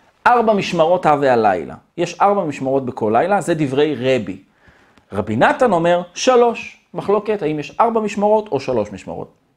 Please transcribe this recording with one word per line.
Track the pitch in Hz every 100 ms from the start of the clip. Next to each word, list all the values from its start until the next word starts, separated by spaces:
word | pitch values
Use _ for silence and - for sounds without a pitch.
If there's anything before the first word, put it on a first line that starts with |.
| _ _ 220
"ארבע | 247 226
משמרות | 202 - 175 160 180 175
הווה | 143 139
הלילה." | 120 110 92 65 - _ -
יש | 170 -
ארבע | 196 202
משמרות | 165 - 131 135 123
בכל | - 110
לילה, | 117 170 202
זה | 151
דברי | 165 143 131 156
רבי. | 127 127 - - - _ _ _ _ _ _ _
רבי | 98 104 110
נתן | 214 294 247
אומר, | 175 170 175 180
"שלוש." | - - 247 240 226 - - _
מחלוקת, | 170 151 208 208 214
האם | 151 151
יש | 143 -
ארבע | 226 226
משמרות | 208 202 208 214 214
או | 135
שלוש | - 120 104
משמרות. | 92 - 87 - _ _